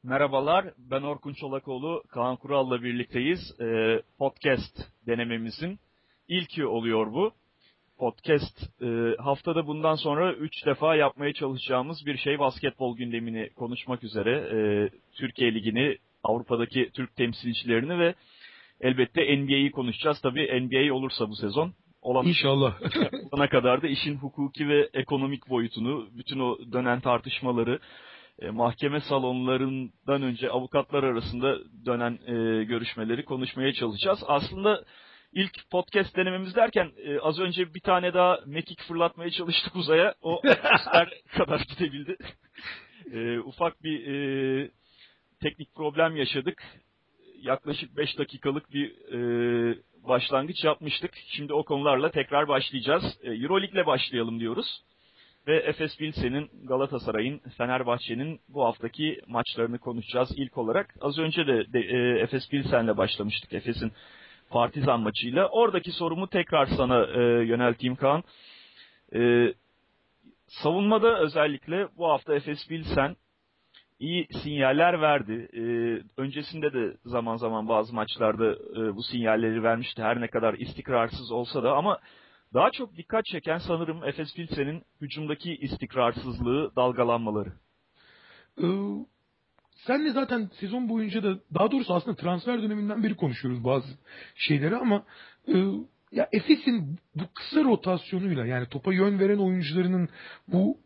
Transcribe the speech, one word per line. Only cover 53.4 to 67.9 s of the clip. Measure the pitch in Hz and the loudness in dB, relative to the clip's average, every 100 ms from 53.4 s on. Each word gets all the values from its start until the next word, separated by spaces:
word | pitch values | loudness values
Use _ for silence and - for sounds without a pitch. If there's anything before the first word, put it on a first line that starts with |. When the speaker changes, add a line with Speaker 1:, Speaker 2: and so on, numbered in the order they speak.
| 139 190 196 190 160 | 0 0 2 0 2
Speaker 1:
başlayalım | 127 - 120 117 113 | 2 0 -2 -2 -2
diyoruz. | 113 135 - - _ _ _ _ _ _ - | -4 -4 -6 -10 _ _ _ _ _ _ 0
Ve | 156 | 2
Efes | - 147 156 - | 2 -2 -4 -4
Pilsen'in, | 156 156 123 135 151 - | -8 -2 -2 -2 -6 -14
Galatasaray'ın, | 127 131 135 135 113 110 120 147 127 - | -4 -2 0 -2 -2 -2 -2 -4 -14 -6
Fenerbahçe'nin | 120 127 123 123 - 117 147 156 _ | -2 0 0 -2 -2 -6 -6 -8 _
bu | 143 120 | 0 0
haftaki | 117 117 - 151 139 - | 0 -8 -4 -4 -4 -6
maçlarını | 117 117 - 117 120 | -4 -4 -2 -2 -2
konuşacağız | - 117 110 123 127 - | -6 -8 -4 -2 -2 -2
ilk | 131 - | -6 -4
olarak. | 113 170 202 - | 0 0 -2 -6
Az | 143 143 | -4 -2
önce | 160 156 151 | -2 0 2
de, | 120 107 | 2 2
de, | 120 | 0
e, | 95 123 123 120 | 0 2 2 2
Efes | 110 135 - | 2 -2 -2
Pilsen'le | 143 131 123 113 104 | -4 2 2 2 2
başlamıştık, | 98 - 104 - - | 0 0 -4 -4 -6
Efes'in | 113 113 120 113 - - - - - _ | -8 -6 -4 -6 -8 -20 -20 -20 -20 _
Partizan | 117 120 147 139 120 | 0 0 0 2 2
maçıyla. | 107 - 120 131 196 | 2 -2 -2 2 2
Oradaki | 220 233 185 175 | 4 4 2 -4
sorumu | 165 165 165 190 | -4 -4 -2 -2
tekrar | 190 170 160 135 | -2 2 2 2
sana, | - 127 123 104 | 2 4 4 4
e, | - 120 120 113 | 4 4 4 4
yönelteyim | 120 123 117 127 | 2 2 2 -2